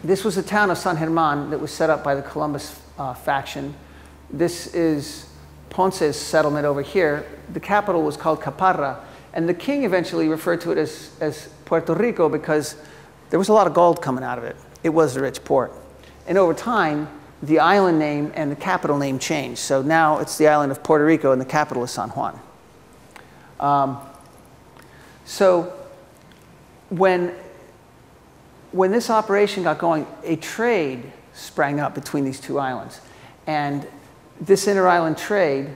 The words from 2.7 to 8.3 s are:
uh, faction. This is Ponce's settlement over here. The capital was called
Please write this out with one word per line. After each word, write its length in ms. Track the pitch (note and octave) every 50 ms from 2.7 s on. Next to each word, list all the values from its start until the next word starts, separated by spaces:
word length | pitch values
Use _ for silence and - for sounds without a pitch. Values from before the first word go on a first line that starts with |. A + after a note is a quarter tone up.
| - - - - - -
uh, 140 | C#3+ C3 B2
faction. 640 | - - - C#3+ C3+ C#3 - - D3 C#3 C#3 D3 - - - - - - - - - - -
This 440 | - D3 E3 F3 F3 - - - -
is 540 | E3+ E3+ D#3+ D#3 D3 C#3 - - - - - - - - - - - - -
Ponce's 480 | - - F#3 F#3+ F#3 - F3 D3 C3+ -
settlement 460 | - - - D#3+ D3+ D3+ C#3+ D3+ C#3+
over 160 | D3 C#3+ C#3+
here. 460 | C#3+ - - G3 F3 D3+ D3 D3 D3 - - - - - -
The 80 | D#3+
capital 420 | - - G3+ G#3 G#3 G#3 F3+ E3+ D#3
was 140 | D3+ C#3+
called 240 | - - E3